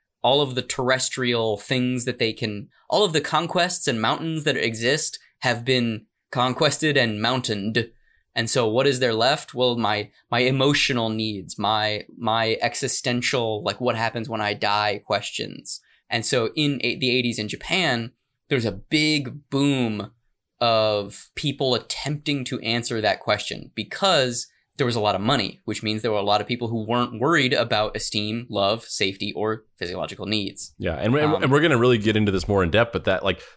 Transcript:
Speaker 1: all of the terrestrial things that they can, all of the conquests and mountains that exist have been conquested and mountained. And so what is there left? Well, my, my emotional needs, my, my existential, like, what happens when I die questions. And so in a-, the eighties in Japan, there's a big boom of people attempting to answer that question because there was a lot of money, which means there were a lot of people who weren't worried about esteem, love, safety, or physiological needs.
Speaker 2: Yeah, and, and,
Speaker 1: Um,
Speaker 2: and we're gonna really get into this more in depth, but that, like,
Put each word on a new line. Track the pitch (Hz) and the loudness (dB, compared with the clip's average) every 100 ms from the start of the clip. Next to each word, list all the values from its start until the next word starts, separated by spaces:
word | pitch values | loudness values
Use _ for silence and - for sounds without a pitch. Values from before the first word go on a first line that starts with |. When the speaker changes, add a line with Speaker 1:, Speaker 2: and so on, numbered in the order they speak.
| _ _ | _ _
Speaker 1:
all | 120 139 | 2 2
of | 139 | 2
the | 127 | -4
terrestrial | 123 - 127 127 - - 123 117 113 104 | -6 -4 0 0 0 -2 0 0 0 -2
things | - 131 127 127 | -2 -2 0 -2
that | 120 120 | -4 -2
they | 113 | -2
can, | 107 113 104 - _ _ | -2 -6 -6 -12 _ _
all | 170 | 2
of | 202 | 2
the | 156 | 2
conquests | - 160 170 185 180 - - | 0 -2 0 0 0 0 0
and | 117 | 0
mountains | 113 143 160 160 | 0 0 -4 -4
that | 151 120 | -2 -2
exist | 110 113 120 151 - - - _ | -2 0 0 2 0 -4 -12 _
have | 127 117 | -2 -2
been | 120 127 117 104 - _ _ | 0 2 0 -4 -10 _ _
conquested | 127 127 123 151 - 156 143 | -2 0 2 2 2 2 2
and | 117 104 | 2 0
mountained. | 113 131 123 104 101 113 113 - _ _ _ | 0 0 -2 -2 -2 -2 -2 -8 _ _ _
And | 120 117 | -4 0
so | 135 113 | 2 2
what | 113 139 | 2 2
is | 123 | 2
there | 127 | 2
left? | 110 123 156 - | 2 2 0 -4
Well, | 123 123 120 | -2 0 2
my, | 104 104 104 _ _ | 0 0 -4 _ _
my | 120 | 0
emotional | 127 131 135 143 - 123 113 | 2 4 2 2 0 0 0
needs, | 110 110 101 90 - | -2 -2 -4 -8 -4
my, | 101 110 107 107 - - | 0 0 0 -2 -8 -6
my | 113 113 113 110 | -2 0 0 0
existential, | 120 - 127 - 131 120 - 131 113 107 | -2 -2 0 0 0 -2 0 -2 -2 -2
like, | 101 104 | -4 -2
what | 123 113 | -2 0
happens | 113 120 107 | -2 -2 -6
when | 110 | -4
I | 104 | -4
die | 107 107 104 104 101 | -2 0 0 0 -2
questions. | - 104 - - - - - - - _ _ | -2 -4 -4 -8 -10 -10 -10 -10 -10 _ _
And | 113 - | -2 2
so | 131 113 | 2 0
in | 156 147 139 | 0 0 0
a-, | 120 - | -2 -2
the | 127 | 0
eighties | 127 120 107 | 2 0 -2
in | 107 | -4
Japan, | - - 185 165 120 117 - _ _ _ | -8 -4 0 2 0 -4 -12 _ _ _
there's | 135 113 | -2 0
a | |
big | 92 - 156 156 151 123 147 - | -4 -2 2 4 2 -2 -10 -4
boom | 139 143 135 120 104 101 - _ _ _ _ | 0 2 2 0 -2 -6 -14 _ _ _ _
of | 117 113 110 104 98 - - | 2 4 4 2 -2 -8 -10
people | - 147 - 135 | -4 -4 0 0
attempting | 120 - - - 147 151 143 | 0 -2 -6 -4 -4 -2 -4
to | 123 135 | -4 -4
answer | 110 117 117 113 | -2 -2 0 0
that | 107 98 | 0 0
question | - 104 - - - | 0 -2 -2 -8 -10
because | - 107 - 196 160 127 117 - _ _ - | -10 -8 -2 2 4 2 0 -2 _ _ -2
there | 123 | 0
was | 117 | 2
a | |
lot | 104 | 0
of | 98 | 0
money, | 107 135 98 - - | 0 0 0 -6 -8
which | 104 | -4
means | 107 107 | -2 -2
there | 113 | 0
were | 107 | 0
a | |
lot | 101 104 | 2 2
of | 104 | 0
people | 120 117 | -4 -4
who | 117 107 | -4 -2
weren't | 120 123 113 | 0 0 0
worried | 127 165 127 | 2 4 2
about | 135 117 107 107 | 2 2 0 0
esteem, | 110 - 110 104 113 120 | -2 -2 -2 -2 -6 -4
love, | 104 98 117 | -2 0 0
safety, | - - 95 95 101 95 | -2 0 0 -2 -6 -4
or | 107 110 - - | -4 -4 -8 -10
physiological | 90 90 78 - | -8 -6 -8 -6
needs. | 95 107 98 - - - | -4 -2 -2 -6 -10 -6
Speaker 2:
Yeah, | 95 | -4
and, | 76 101 | -2 0
and, | 139 151 | 2 2
Speaker 1:
Um, | - | 2
Speaker 2:
and | 147 | 4
we're | 143 | 4
gonna | 165 123 | 6 6
really | 123 120 | 6 4
get | 107 107 | 4 4
into | 104 | 2
this | 95 98 | 2 2
more | 101 | 2
in | 87 | 4
depth, | 101 117 | 4 2
but | 87 | 2
that, | - 92 | 0 0
like, | 95 87 - | 0 -2 -8